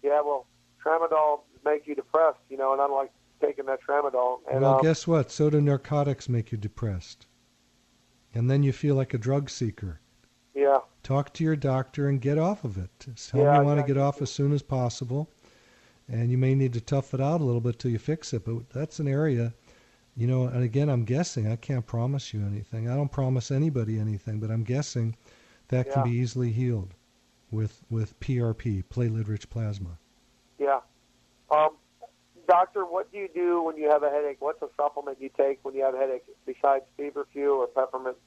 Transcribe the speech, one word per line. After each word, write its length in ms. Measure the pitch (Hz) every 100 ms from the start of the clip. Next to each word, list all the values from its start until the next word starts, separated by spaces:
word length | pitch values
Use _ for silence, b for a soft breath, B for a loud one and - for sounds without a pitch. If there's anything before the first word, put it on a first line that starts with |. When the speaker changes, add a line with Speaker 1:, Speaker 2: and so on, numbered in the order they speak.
Speaker 1:
Yeah, 180 | 143 147
well, 240 | 147 143 - _ _ _
Tramadol 580 | 156 160 165 160 151 147 - _ 147
make 220 | 151 147
you 80 | 139
depressed, 440 | - 156 160 139 _
you 80 | 135
know, 160 | 135
and 80 | 135
I 60 | 143
don't 100 | 139
like 140 | 135 _ _ _
taking 260 | 147 143 135
that 120 | 135
Tramadol. 600 | - 143 143 127 123 127 -
And, 100 | 135
Speaker 2:
Well, 140 | 135 135
Speaker 1:
um, 60 |
Speaker 2:
guess 260 | 156 160 -
what? 240 | 165 131
So 180 | - 151
do 120 | 151
narcotics 680 | 147 139 - 151 143 135 -
make 240 | 120 110
you 60 | 113
depressed. 680 | 101 - 117 92 - - _ _ _ _ _ _ _ _ _ _ _
And 160 | 113 123
then 140 | 135
you 100 | 139
feel 220 | 127 151 139
like 180 | 131
a 40 | 123
drug 320 | 113 139 139
seeker. 520 | - 117 - 98 82 _ _ _ _ _
Speaker 1:
Yeah. 260 | 139 139 139 - _
Speaker 2:
Talk 300 | - 135 139 -
to 80 |
your 120 | 160 156
doctor 540 | 139 131 127 - 143
and 100 | 139
get 180 | 127 147
off 280 | 165 208 123
of 120 | 98
it. 120 | 90 _ - 117
Tell 240 | - 135
Speaker 1:
Yeah, 160 | 143 143
Speaker 2:
him 60 |
you 40 | 143
wanna 160 | 147
Speaker 1:
yeah. 60 | 143
Speaker 2:
get 100 | 139
off 240 | 139 -
as 80 | 135
soon 220 | - 143
as 100 | 147
possible, 680 | - 131 123 - 123 135 156 _ b b b b b b -
and 200 | 113 120
you 80 | 123
may 160 | 131
need 200 | 135 131
to 80 | 117
tough 320 | - 139 -
it 80 | 131
out 180 | 139 170
a 60 | 143
little 160 | 120
bit 180 | 117 117
till 120 | 131
you 80 | 110
fix 340 | - 160 -
it, 100 | 120
but 260 | 107 117 117
that's 280 | 127 156 -
an 80 | 147
area, 460 | 135 156 123 117 113 b b b b b -
you 100 | 120
know, 200 | 131 127
and 160 | 127
again, 260 | 123 123 147
I'm 160 | 127 110
guessing. 420 | 127 170 - 107
I 80 | 120
can't 300 | - 135 113
promise 480 | 117 120 139 -
you 120 | 107 101
anything. 440 | 104 107 113 113
I 60 | 131
don't 160 | 143
promise 400 | - 131 131 -
anybody 480 | 135 160 131 110 110
anything, 420 | 107 104 - 107
but 100 | 107
I'm 140 | 113 110
guessing 500 | 127 147 127 113 117 b b b b b
that 200 | 127 127
can 160 | 139 127
Speaker 1:
Yeah. 60 |
Speaker 2:
be 60 | 120
easily 340 | 123 127 123
healed 420 | 113 127 113 95 92 _ _ _ _ _
with, 340 | 107 110 - _
with 300 | 113 107 _
P 220 | - 127
R 120 | 117
P, 300 | 110 120 101
platelet-rich 680 | 92 - 120 113 104 107 -
plasma. 480 | 113 107 101 90 85 _ _ _ _ _ _
Speaker 1:
Yeah. 240 | 143 135 - _ _ _ _ _ _
Um, 260 | 151 156 151 _ _ - _ _ _ -
doctor, 360 | 180 185 202
what 280 | 180 175 208
do 80 | 202
you 80 | 196
do 340 | 175 175 175
when 160 | 165 156
you 100 | 151
have 120 | 147
a 80 | 147
headache? 280 | 143 147 139
What's 220 | 143 160
a 60 | 147 _
supplement 460 | 147 147 139 131
you 80 | 135 _
take 260 | 139 135
when 120 | 135 135
you 80 |
have 100 | 135
a 60 | 127
headache 240 | 135 127 - - -
besides 380 | 127 139 139 135 -
feverfew 580 | 143 143 139 143 143 139
or 100 | 123
peppermint? 500 | 135 131 131 131 123